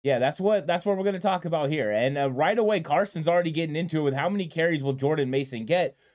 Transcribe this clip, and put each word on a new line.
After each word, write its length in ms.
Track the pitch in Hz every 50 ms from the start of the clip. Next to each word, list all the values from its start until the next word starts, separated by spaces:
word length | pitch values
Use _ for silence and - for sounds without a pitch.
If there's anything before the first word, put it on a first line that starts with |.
| -
Yeah, 160 | 139 131 117
that's 200 | 127 135 - -
what, 260 | 190 208 220 196 147
that's 200 | 160 170 180 -
what 100 | 202 202
we're 80 | 190 190
gonna 140 | 202 196 185
talk 260 | 190 196 190 180 -
about 260 | 165 165 156 147 143
here. 200 | 156 151 117 104
And, 260 | 104 107 123 135 143
uh, 140 | 143 139 135
right 280 | 127 131 156 185 220 233
away, 220 | 220 208 214 185
Carson's 460 | 160 - 147 175 202 - - 170 151
already 240 | 170 175 175 175 165
getting 240 | 156 160 165 156 147
into 240 | 160 170 160 160 156
it 40 | 147
with 120 | 139 135
how 140 | 135 156 180
many 180 | 202 202 185
carries 360 | 151 - 165 165 175 165 143 135
will 100 | 139 139
Jordan 360 | 135 135 143 156 147 139 127
Mason 360 | 131 139 139 135 123 113 113
get. 320 | 113 165 180 170 - - _ _ _ _